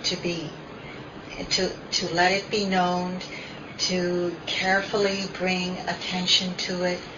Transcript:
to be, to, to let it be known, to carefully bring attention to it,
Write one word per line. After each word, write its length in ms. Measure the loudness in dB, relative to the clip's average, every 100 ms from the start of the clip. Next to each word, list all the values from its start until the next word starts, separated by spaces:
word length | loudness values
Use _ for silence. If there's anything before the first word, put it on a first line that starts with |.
to 120 | -2 -2
be, 340 | -2 -2 -4 -8 -12 -12 -12 -12 -12 -12 -12 -8 -2
to, 180 | 0 0
to 460 | -2 -4 -2 2
let 180 | 4 6
it 180 | 4 2
be 160 | 0 2
known, 520 | 4 4 2 0 -4 -6 -10 -10 -12 -10 -4
to 560 | 0 2 2 2 0 -2 -4
carefully 800 | 0 4 4 4 2 2 2 -4 -2
bring 380 | 0 2 0 -2 -4
attention 680 | -4 -2 0 4 4 2 -4
to 280 | -2 0
it, 160 | 0 0 -6